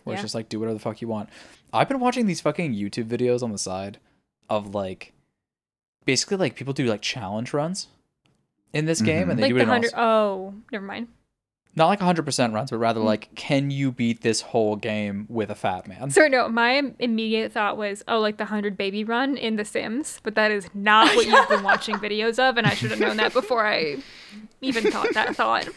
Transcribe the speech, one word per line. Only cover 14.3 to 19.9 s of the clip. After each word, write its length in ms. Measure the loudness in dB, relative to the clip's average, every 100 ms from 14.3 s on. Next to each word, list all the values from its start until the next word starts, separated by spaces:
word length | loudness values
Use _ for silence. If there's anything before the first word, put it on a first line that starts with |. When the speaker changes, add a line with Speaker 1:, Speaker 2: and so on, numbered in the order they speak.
| 0
Speaker 1:
whole 340 | 0 0 2
game 520 | 0 -2 -2 -4 -6 -6
with 200 | -4 -4
a 40 |
fat 320 | -4 -4 -4 -8
man? 240 | -10 0
Speaker 2:
So 160 | 4 4
no, 220 | 4 0
my 340 | 0 2 2 -2 -4
immediate 540 | -2 -2 0 -2 -2
thought 240 | -2 -2 -2
was, 260 | -4 -6 -2
oh, 100 | 0
like 200 | 0 -2
the 80 | -4
hundred 300 | -4 -2 -2
baby 280 | -4 -2
run 320 | -2 0 0 -2
in 180 | -2
The 100 | -2
Sims, 540 | -4 -6 -4